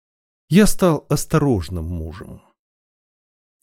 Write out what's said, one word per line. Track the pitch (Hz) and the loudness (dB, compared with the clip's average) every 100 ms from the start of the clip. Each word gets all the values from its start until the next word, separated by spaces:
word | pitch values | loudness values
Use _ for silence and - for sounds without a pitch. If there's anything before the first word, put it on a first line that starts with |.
| _ _ _ _ - | _ _ _ _ 2
Я | 165 208 | 4 4
стал | - 185 147 - | 4 2 0 -2
осторожным | 156 - 160 143 107 80 90 80 | -4 0 0 2 0 -4 -8 -8
мужем. | 87 80 80 78 110 _ _ _ _ _ _ _ _ _ _ _ _ | -8 -10 -12 -16 -20 _ _ _ _ _ _ _ _ _ _ _ _